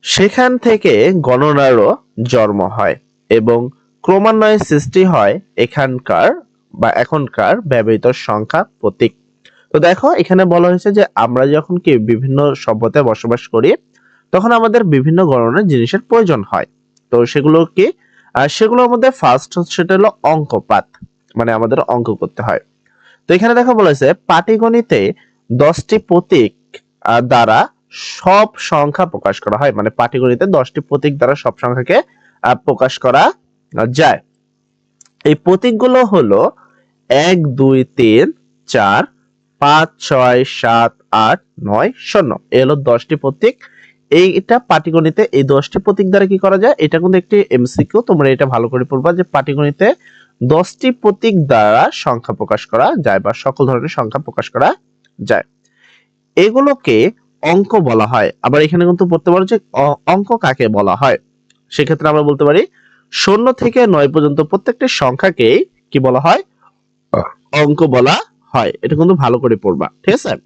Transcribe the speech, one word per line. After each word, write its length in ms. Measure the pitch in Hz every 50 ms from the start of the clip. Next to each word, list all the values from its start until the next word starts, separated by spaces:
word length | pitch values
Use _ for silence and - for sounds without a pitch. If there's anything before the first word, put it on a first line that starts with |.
| _
সেখান 560 | - - - 185 208 - - 254 254 254 247
থেকে 540 | - 233 220 214 - 185 127 104 113 156 190
গণনারও 840 | 180 147 127 127 127 143 151 147 143 139 131 127 117 101 123 214 - _ _ _ - 113
জন্ম 400 | 123 127 120 110 104 104 101 92
হয় 340 | 92 107 117 120 90 73 - _ _ _ _ _ _
এবং 400 | 110 117 110 117 117 117 120 127 - _ _ _ _ _ -
ক্রমান্বয়ে 560 | - 185 196 202 220 226 220 214 214 214 214
সৃষ্টি 460 | 202 - 156 147 147 - - 185 185
হয় 360 | 185 170 131 104 101 120 180 _ _ _
এখানকার 840 | - 120 120 - 147 139 131 127 123 127 - 104 80 104 185 294 359 277 _ _ _ _ _ -
বা 160 | - 113 113
এখনকার 720 | - - 123 - - 156 139 - - - 104 92 160 233
ব্যবহৃত 460 | 220 160 131 120 110 110 113 104 -
সংখ্যা 580 | 123 127 - - - 110 107 107 107 - 160 202 _ _ _
প্রতীক। 360 | - 107 98 _ 120 113 _ _ _ _ _ _ _ - _ _ _ _ -
তো 60 | 156
দেখো, 340 | 151 170 185 185 - 277 349
এখানে 320 | - - - 185 185 190
বলা 240 | 180 175 175 175 180
হয়েছে 240 | 180 180 - 208 202
যে 120 | 208 202 - _
আমরা 320 | - 110 117 120 127 131
যখন 300 | 139 147 151 151 _ 180
কি 220 | 180 - - 143 120
বিভিন্ন 560 | 107 110 117 113 131 135 135 139 143 147 135
সভ্যতায় 500 | 131 - - 113 110 113 113 - 147 143
বসবাস 440 | 120 110 - - 117 117 120 - -
করি, 260 | - 113 117 156 254 - _ _ _ _ _ _ _ _ _ _ -
তখন 200 | 180 196 233 240
আমাদের 320 | 233 226 226 208 240 226
বিভিন্ন 420 | 175 147 135 131 151 160 175 190
গণনার 400 | 160 135 123 117 113 123 175 214
জিনিসের 340 | 185 147 123 117 117 - 196
প্রয়োজন 420 | - _ - 233 226 180 156 117 98 -
হয়। 160 | - 90 - _ _ _ _ _ _ _ _ _
তো 160 | - 120 120
সেগুলো 400 | 117 - 147 143 151 156 165 165
কি? 260 | 160 _ - 190 277 - _ _ _ _ _ _ _ _
আর 140 | 123 135 147
সেগুলোর 400 | - - 220 220 233 247 247 240
মধ্যে 220 | 247 240 240 262
ফার্স্ট 480 | 262 - - 135 120 135 - - - 180
হচ্ছে, 160 | 175 - -
সেটা 200 | - 175 175 190
হলো 160 | 190 202 220 - _ -
অঙ্কপাত, 640 | 143 160 160 151 139 - 104 - _ 107 98 - _ _ _ - _ _ _ _ _ _
মানে 160 | 117 117 113 113
আমাদের 280 | 110 117 117 131 147
অঙ্ক 300 | - - 120 120 120 117 107
করতে 280 | - - 92 _ - 113
হয়। 180 | 117 87 - _ _ _ _ _ _ _ _ _ _ _ _ _
তো 80 | _ 175
এখানে 200 | 180 208 233 240
দেখো 200 | 240 240 247 247
বলা 100 | 220 208
হয়েছে, 300 | 170 143 135 139 135 175 _ _
পাটিগণিতে 840 | _ 175 165 175 - 220 214 226 226 226 233 233 _ 165 117 98 101 - _ _ _ _ _ _ _ 120
দশটি 460 | 127 147 151 170 - - - 214 220
প্রতীক, 540 | - _ 180 175 180 _ 190 151 113 101 _ _ _ _ _ - _ _ _ _
আহ, 200 | _ - 117 120
দ্বারা 480 | 123 123 131 123 117 110 110 120 202 311 _ _ _ _
সব 580 | _ - - - - - - 180 190 202 214 220 _
সংখ্যা 500 | - - - - 151 147 147 143 - 190
প্রকাশ 340 | 170 - - - 98 101 -
করা 160 | - 104 104
হয়, 160 | 107 143 143 110
মানে 180 | 104 104 110
পাটিগণিতে 560 | - - 123 120 - 131 127 127 123 120 180
দশটি 340 | 202 185 151 127 - _ -
প্রতীক 360 | 147 _ 151 143 - 151 143
দ্বারা 180 | 143 123 123 143
সব 180 | 147 - 123 110 _
সংখ্যাকে, 440 | - 123 123 127 123 - 180 247 330 _ _ _ _ _ _ _ -
আহ, 120 | - 127
প্রকাশ 440 | - _ - 135 - 131 131 - -
করা, 260 | - 131 123 139 185
আহ, 600 | 269 381 _ _ _ _ _ _ _ - - 113
যায়। 340 | 120 123 135 160 143 110 - _ _ _ _ _ _ _ _ _ _ _ _ _ _ _ _ _ _ _ _ _
এই 100 | 151 151
প্রতীকগুলো 680 | - _ 175 185 190 - 247 226 214 247 254 254 254 254
হলো 480 | 208 202 185 135 104 98 101 131 - - _ _ _ _ _ _ _ _ _ _ _
এক, 380 | 123 139 151 175 185 180 160
দুই, 380 | 147 123 131 135 135 135 131 127 - _
তিন, 360 | - 123 110 110 117 160 277 320 _ _ _ _ _ _
চার, 380 | _ - 123 104 98 101 - 294 - _ _ _ _ _ _ _ _ _ _
পাঁচ, 300 | - 143 147 156 160 160 _ _
ছয়, 460 | - - 151 131 127 123 123 123 131
সাত, 480 | - - - - 117 117 113 117 117 _ _ _ _
আট, 300 | - 110 110 110 165 190 _ _ _ - -
নয়, 280 | 101 101 107 143 214 254
শূন্য। 400 | - - - - 214 180 123 101 - _ _
এ 120 | - 123 131
হলো 140 | 131 151
দশটি 400 | 147 135 135 120 117 - _ 160
প্রতীক। 400 | 143 - 135 131 _ - 226 262 _ - - _ _ - _ _ _ _ _
এইটা 480 | - 165 180 190 - - 190 - 233 240
পাটিগণিতে 640 | - _ 180 156 156 170 160 165 156 160 160 - 220 - -
এই 100 | 139 139
দশটি 360 | 131 139 135 - - - 190
প্রতীক 320 | 196 - 202 196 202 185
দ্বারা 160 | 185 196 196
কি 120 | 190 196 185
করা 200 | - 196 196 196
যায়, 160 | 202 240 - -
এটা 200 | 160 147 - 160
কিন্তু 200 | 170 185 185 185
একটি 260 | 180 _ - 202 202 -
এমসিকিউ, 500 | - 127 123 123 - - 175 - - 214
তোমরা 280 | 240 - 190 151 143 135
এটা 180 | 131 127 143
ভালো 220 | 131 127 117 117 117
করে 160 | 131 127 127
পড়বা 280 | - 143 131 127 165 175
যে 100 | 175 180
পাটিগণিতে 720 | _ - 147 135 - 139 139 147 147 147 _ 185 220 294 _ _ - _ _ _ _ _ _ 120
দশটি 480 | 123 156 160 180 - - _ - 262
প্রতীক 560 | 247 _ - 208 196 - - 226 208 185 151
দ্বারা 440 | 139 135 113 107 104 107 117 156 - -
সংখ্যা 420 | - - 151 123 117 117 - 110
প্রকাশ 320 | - 107 - 107 104 -
করা 260 | _ - 113 131 202 330 247
যায় 200 | 143 120 98 95
বা 120 | - 101 107
সকল 340 | - - 139 135 - 143
ধরনের 220 | 127 131 120 123 160
সংখ্যা 320 | - - 127 107 110 139
প্রকাশ 300 | - - 117 - 117 -
করা 240 | _ 123 - 185 359 - _ _ _ _ _ _ _ - -
যায়। 200 | 101 117 95 - _ _ _ _ _ _ _ _ _ _ _ _ _ _ _ _ _ _
এগুলোকে 760 | - 180 214 220 262 277 285 277 - _ - 123 107 120 185 - _ _ _ _ _ -
অঙ্ক 320 | 151 170 190 202 196 233
বলা 300 | 214 170 131 117 110 107
হয়। 260 | 107 123 117 104 - - _ -
আবার 200 | 120 131 147 156
এখানে 220 | 156 156 175 175
কিন্তু 240 | 175 180 180 196 175
পড়তে 220 | 170 165 _ 185
পারো 140 | 170 185 190
যে 140 | 190 240 214 _ _ -
অ-, 240 | 123 139 147 143 - _
অঙ্ক 300 | - 175 196 202 196 233
কাকে 320 | 226 - 151 131 - 131 113
বলা 260 | 107 101 101 98 90
হয়। 240 | 110 139 135 113 - _ _ _ _ _ _ _ _ _ _
সেক্ষেত্রে 380 | - - 151 143 160 151 151 156
আমরা 140 | 151 151 147
বলতে 220 | 147 147 139 151
পারি 220 | 143 147 180 247 - _ _ _ _ _ _ _ _
শূন্য 420 | - - - - 196 214 233 262 254
থেকে 340 | - - 240 226 254 247
নয় 220 | 214 185 151 143 139
পর্যন্ত 320 | 139 156 147 151 143 156
প্রত্যেকটি 480 | 156 156 - 196 _ - 240 _ 254 254
সংখ্যাকেই 760 | - - 147 127 123 131 - 190 165 - 120 113 131 208 381 _ _ _ _ _
কি 80 | - 143
বলা 220 | 127 131 127 127
হয়? 220 | 131 165 202 339 392 _ _ _ _ _ _ _ _ _ _ _ _ _ - - - - - _ _ _ -
অঙ্ক 300 | 147 151 147 151 147 165
বলা 340 | 156 123 123 127 135 170 - 440 _ _ _ _ _ -
হয়। 200 | 131 113 92 - - -
এটা 140 | 117 156
কিন্তু 180 | 147 165 180 190
ভালো 240 | 165 139 120 120 120
করে 180 | 131 123 113
পড়বা, 320 | 101 - 101 90 69 80 - _ _ _
ঠিক 100 | - 202
আছে? 220 | - - 202 113 - _